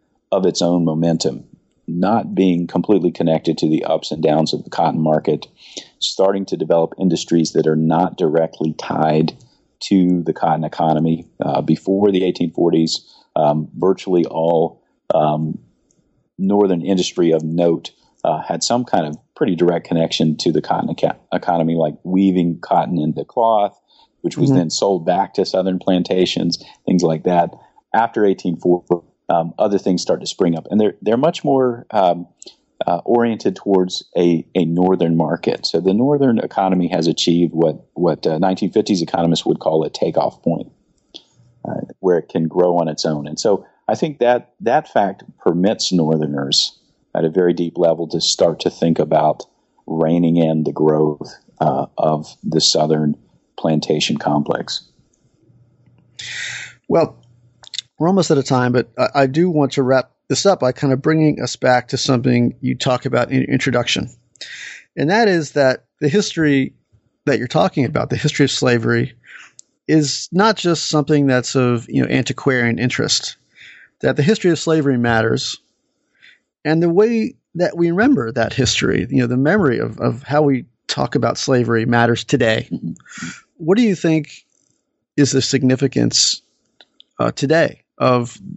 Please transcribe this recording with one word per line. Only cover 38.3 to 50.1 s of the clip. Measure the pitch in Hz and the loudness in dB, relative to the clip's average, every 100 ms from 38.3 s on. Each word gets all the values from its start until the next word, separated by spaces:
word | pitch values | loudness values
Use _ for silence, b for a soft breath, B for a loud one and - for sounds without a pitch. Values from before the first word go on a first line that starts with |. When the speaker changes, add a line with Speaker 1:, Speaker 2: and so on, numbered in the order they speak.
| 80 | 0
Speaker 1:
nineteen | 92 92 98 | 0 0 -2
fifties | 110 101 95 | 0 0 0
economists | 85 85 85 80 | 0 0 0 0
would | - 78 | 0 -2
call | - 80 | 0 0
a | 76 | -2
takeoff | - 85 - - - | -2 -2 -2 -2 -4
point, | - 82 - _ _ _ _ - B B _ _ - | -6 -6 -8 _ _ _ _ -20 B B _ _ -12
uh, | - - - | -10 -12 -4
where | 95 85 | 0 0
it | - | -2
can | 82 80 | -4 -2
grow | 90 90 87 | 0 2 2
on | 80 | -2
its | 78 | -4
own. | 82 76 71 | -4 -4 -8
And | 78 | -4
so | 113 98 B B B | 0 0 B B B
I | |
think | - 160 139 | -4 -4 0
that | 120 123 - - | 0 0 -2 -8
that | 107 147 - | -2 0 0
fact | 117 98 98 - - | 0 0 -4 -16 -6
permits | 95 87 95 - - | -2 2 0 0 -2
Northerners | 90 78 78 76 71 69 - - - _ _ _ | 0 2 0 -2 -4 -2 -2 -2 -8 _ _ _
at | 85 | -2
a | 82 | -2
very | 92 90 | 2 2
deep | 87 85 82 | 0 -2 0
level | 85 80 80 | 0 0 -4
to | 85 | -4
start | - - 87 80 | -2 0 0 0
to | 87 | -6
think | - 85 82 | -2 0 0
about | 78 78 78 - - _ _ _ - | 2 2 2 -2 -8 _ _ _ -6
reining | 80 80 | -2 0